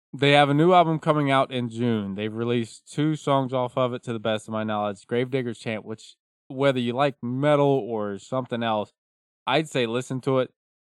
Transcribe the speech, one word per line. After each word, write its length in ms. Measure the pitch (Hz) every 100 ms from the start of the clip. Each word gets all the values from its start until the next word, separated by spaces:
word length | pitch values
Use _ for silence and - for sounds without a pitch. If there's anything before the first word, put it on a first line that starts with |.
| _
they 180 | 127 139
have 180 | 143 143
a 40 |
new 200 | 143 175
album 240 | 180 165 160
coming 300 | 160 151 139
out 220 | 135 131
in 180 | 127 120
June. 460 | 113 120 110 98 95
They've 180 | 107
released 580 | 110 117 123 113 - -
two 240 | - 151 151
songs 380 | 147 139 127
off 240 | 127 123 131
of 160 | 127
it, 80 | 123
to 100 | -
the 60 | 113
best 280 | 110 107 -
of 60 |
my 100 | 110
knowledge. 420 | 110 107 104 98 -
Gravedigger's 540 | 120 127 131 120 110
Chant, 240 | 123 107 110
which, 300 | 110 - _ _ _ -
whether 320 | 131 139 127
you 140 | 120
like 220 | 120 143 -
metal 460 | 120 127 147 147 143
or 500 | 135 107 110 104 98
something 460 | - 131 127 117
else, 300 | 117 107 98 _ _ _ _ _ -
I'd 220 | 143 160
say 160 | 139 113
listen 360 | 120 - 131
to 180 | 135 131
it 120 | 123 _ _ _